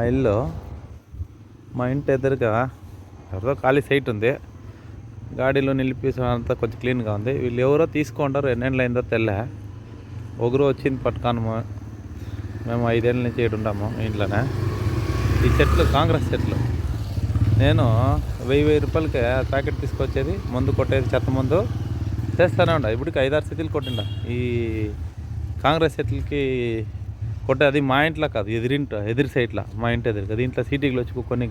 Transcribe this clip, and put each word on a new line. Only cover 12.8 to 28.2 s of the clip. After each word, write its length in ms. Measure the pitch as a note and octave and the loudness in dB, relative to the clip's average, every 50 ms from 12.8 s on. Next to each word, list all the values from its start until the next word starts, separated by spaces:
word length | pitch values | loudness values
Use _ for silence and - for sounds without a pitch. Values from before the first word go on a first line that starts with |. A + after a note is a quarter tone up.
| A#2+ A#2 A#2 | 2 2 2
ఐదేళ్ళ 240 | A#2 A2 B2 A#2+ B2+ A#2+ | 4 4 4 2 2 0
నుంచి 160 | A#2+ A2 B2+ A#2+ | -2 0 0 0
ఇక్కడ 160 | A2+ A2 G#2+ | 0 2 0
ఉంటాము 280 | G#2+ A2 G#2 G2+ G2+ A2 A#2+ A#2 A2 | 0 -2 -2 -2 -2 -4 -2 -2 -2
ఇంట్లోనే. 380 | A2 G#2+ G#2 G2+ F#2+ G2+ G#2+ B2+ C3+ - - - - - - - - - - - - - - - - - - - | -2 0 0 0 0 2 0 0 0 0 -2 -2 -2 -2 0 -2 0 0 0 -2 -2 -2 0 0 2 2 4 4
ఈ 100 | C3 - - | 4 6 6
చెట్లు 320 | C#3+ C3+ - - D#3+ - - C#3 | 6 6 6 4 4 6 6 4
కాంగ్రెస్ 320 | D#3+ E3 D#3+ D3 - - - | 4 4 4 2 2 0 0
చెట్లు. 260 | B2 - - - - - - - - - - - - - - - - - - - - - - - - C3 | 0 0 0 0 0 0 0 -2 -2 -2 -2 -2 -4 -4 -4 -4 -2 -2 0 2 2 2 4 4 6 6
నేను 220 | C#3+ D#3 E3 C#3+ A#2 A2 A2+ B2+ C3+ D3 D3+ - - - - B2 B2 | 6 6 6 4 4 4 4 4 4 4 2 0 -2 -6 -6 -2 2
వెయ్యి, 160 | C3+ C#3+ D3 D3+ | 2 4 6 6
వెయ్యి 160 | D3+ D3 C#3+ | 4 4 2
రూపాయలకి 400 | A#2 - E3 D#3+ D3 - C3+ A#2 A#2+ B2+ C3 B2+ - C3+ | 2 0 0 0 0 0 2 2 2 2 2 0 0 0
ప్యాకెట్ 300 | C#3 C3+ D3 - - C#3+ | 0 0 0 -2 -2 -4
తీసుకొచ్చేది, 520 | B2+ - - C#3 B2+ - C#3+ C3+ D3+ G3 G3 - - B2 | -4 -2 -2 -4 -2 0 -2 -2 -2 -2 -4 -4 -4 -2
మందు 260 | B2+ C3+ C3+ B2+ - | -2 0 0 2 0
కొట్టేది, 260 | C3+ - C3 C3+ B2+ A#2 - | 0 2 2 0 2 2 0
చెత్త 140 | B2+ A#2 - C3 C3 | 0 0 0 0 0
మందు 200 | C3 B2+ D3+ F3+ A3+ - - - - - - - - - - - - - - - | 0 2 2 2 2 0 -2 -4 -4 -4 -4 -4 -4 -4 -4 -4 -4 -4 2 2
చేస్తానే 340 | F3 F3 - - F3 E3 E3 | 2 4 4 4 2 4 4
ఉండా. 120 | D#3 B2 G#2+ A2+ | 2 2 0 0
ఇప్పటికి 240 | A#2+ C#3 E3 D#3+ D3+ C3 | 0 -2 -2 0 2 2
ఐదారు 220 | C3+ C#3+ D3+ D3 | 2 2 0 -2
సిటీలు 240 | - D#3 D3 D#3+ D#3 - | -2 -6 -4 -4 -2 -2
కొట్టిండా 280 | D3 C3 C3 B2 A2+ G2+ G#2 - - - - A#2+ | -4 -4 -2 -4 -4 -4 -4 -6 -6 -6 -4 -4
ఈ 20 | B2 B2 B2 A#2+ A#2+ A#2 A2+ A2 A2 G#2+ G#2 - - - - - - - - - - - - - - - | -2 -2 0 0 0 -2 -2 -2 -2 -4 -4 -4 -6 -8 -10 -10 -10 -12 -10 -8 -8 -6 -6 -6 0 2
కాంగ్రెస్ 320 | C3+ D#3 E3 E3 D3+ - - | 2 4 4 2 0 0 0
చెట్లకి 440 | C#3+ A#2 A2+ G#2+ - - C#3+ C#3+ C#3 C3 C3 B2 A#2+ A#2 A2+ A2 G#2+ G#2 - - - - - - - - - - - | -2 -2 -2 -2 -2 -2 -2 0 0 0 0 0 0 0 -2 -2 -4 -6 -8 -10 -10 -10 -8 -8 -6 -8 -6 -6 -2
కొట్టే. 180 | - C3+ C3 D3+ C#3 | 0 2 4 4 4
అది 100 | C3+ D3 C#3+ C3 | 4 4 2 4
మా 80 | B2+ C#3 D3+ E3 | 4 4 4 2
ఇంట్లో 180 | D#3 D#3 | 2 0